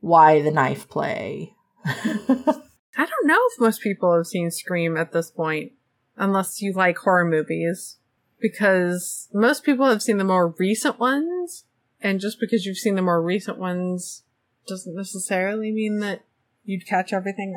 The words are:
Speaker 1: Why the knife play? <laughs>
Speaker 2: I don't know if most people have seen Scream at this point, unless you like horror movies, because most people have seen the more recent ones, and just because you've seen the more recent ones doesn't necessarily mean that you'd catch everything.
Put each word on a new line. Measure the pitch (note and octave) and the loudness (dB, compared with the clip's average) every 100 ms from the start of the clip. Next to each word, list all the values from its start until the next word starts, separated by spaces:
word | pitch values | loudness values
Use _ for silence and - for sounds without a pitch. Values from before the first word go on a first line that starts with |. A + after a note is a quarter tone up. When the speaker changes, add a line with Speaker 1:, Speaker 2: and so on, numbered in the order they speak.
Speaker 1:
Why | E3 E3+ D#3 D#3 | 6 8 10 8
the | D3 | 4
knife | D#3 C3 C3+ - | 2 0 0 -6
play? | - C#3+ - - D3 E3 _ _ | -4 -4 -4 -6 -8 -12 _ _
<laughs> | _ D#3+ | _ -8
Speaker 2:
I | B2+ G#3 G#3 - C4 - - - _ _ - D#4+ | -4 -4 -6 0 0 0 -2 -4 _ _ -4 -2
don't | D#5+ D#4 | 0 2
know | E4+ B4 | 4 2
if | - | 2
most | A#3 A3 | 0 2
people | G#3+ G3 F3+ E3+ | -4 0 2 2
have | E3+ | 0
seen | F#3 E3+ | -2 -4
Scream | E3 - F3 E3 D#3+ | -4 -6 -2 -2 -2
at | E3 | -2
this | E3+ E3 | -4 -6
point, | - D#3+ D#3 D3 _ _ _ _ - | -4 -4 -4 -6 _ _ _ _ -4
unless | G3 F#3+ F#3+ - | 0 0 -2 -6
you | G3+ | -6
like | F#3 F#3 E3+ | 0 2 2
horror | - F3+ E3+ | 2 2 4
movies, | D#3 D#3 E3 E3 F3 - - _ _ _ _ | 0 0 -2 -2 -4 -10 -20 _ _ _ _
because | A3 - G3+ F#3 F3 F3+ - - - G3+ | -4 0 2 4 2 -2 -6 -12 -8 0
most | A3+ D4 | 2 2
people | - C4+ C4+ | 0 2 4
have | A3 | 2
seen | - G#3 | 2 0
the | |
more | F#3+ F#3 F3 E3 | 2 2 2 0
recent | F#3 G#3+ G4+ - | 0 0 -2 0
ones, | A#3+ C#4 D#4+ F4+ F4 - _ _ _ _ | 0 0 -2 -4 -8 -10 _ _ _ _
and | G3+ G3 | -4 -2
just | G3 A3 | -4 -6
because | G3+ A#3 F#3 | -2 -2 -2
you've | F#3+ | -4
seen | A3 G3 | -2 0
the | |
more | F#3 E3+ | 2 2
recent | E3 G3 F#3+ - | 0 -2 -4 -6
ones | F#3 F3+ F3+ F3+ - - _ _ _ _ - | -4 -4 -4 -6 -8 -16 _ _ _ _ -14
doesn't | F#3+ F#3 E3+ | -14 -10 -10
necessarily | F#3+ F#3+ - F#3+ F#3 G#3+ G#3+ | -10 -10 -4 -2 -2 -2 -4
mean | A3 G#3+ G#3 | -2 -2 -2
that | G#3 G3 _ _ _ _ - | -4 -6 _ _ _ _ -10
you'd | F#3+ - | -10 -2
catch | F#3+ F#3 | -2 -2
everything. | G3 F#3+ G3 G3 | -4 -4 -6 -8